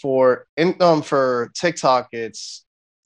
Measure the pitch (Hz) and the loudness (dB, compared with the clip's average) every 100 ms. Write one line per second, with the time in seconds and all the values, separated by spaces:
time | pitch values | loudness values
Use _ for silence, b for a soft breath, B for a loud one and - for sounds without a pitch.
0 | 139 131 131 123 - - 175 170 175 156 | -2 2 4 2 -4 -2 -2 2 2 2
1 | 147 143 131 123 117 - 175 - 147 127 | 0 0 0 -2 -4 -4 -4 0 0 0
2 | 120 117 113 - - - _ _ _ _ | -2 -10 -10 -12 -18 -18 _ _ _ _